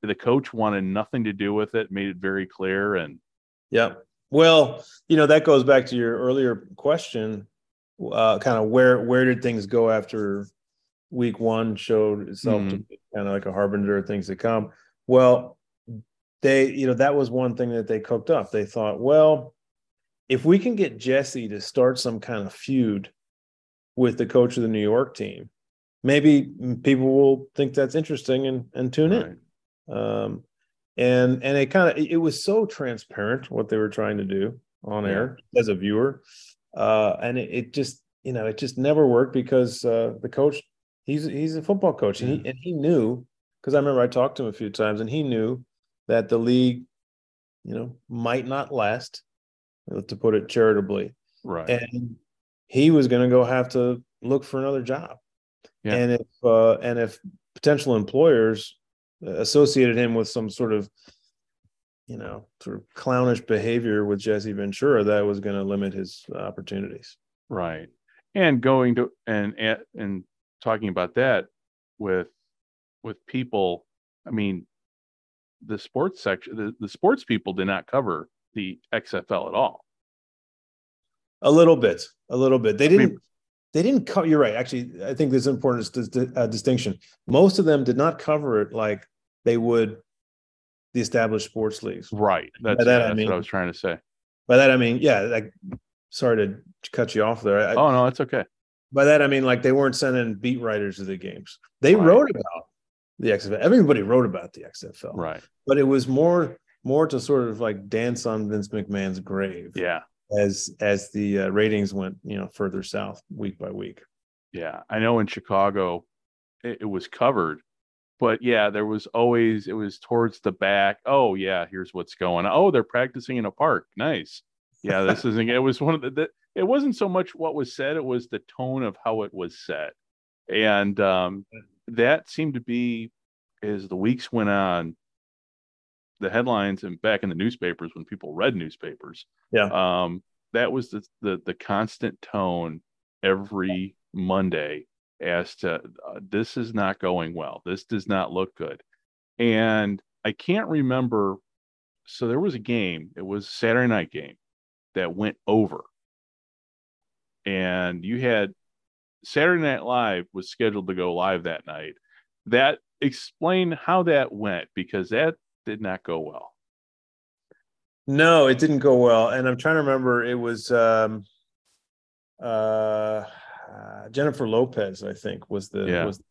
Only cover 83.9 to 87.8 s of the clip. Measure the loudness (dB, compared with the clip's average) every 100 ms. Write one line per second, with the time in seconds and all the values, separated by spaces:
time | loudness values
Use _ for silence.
83.9 | 2 0 0 4 4 4 0 -4 -6 -8
84.9 | -10 -6 -2 2 2 2 0 0 -2 -4
85.9 | -6 -6 -4 -4 -2 -2 -2 0 0 -2
86.9 | -8 _ _ 0 6 6 6 4 2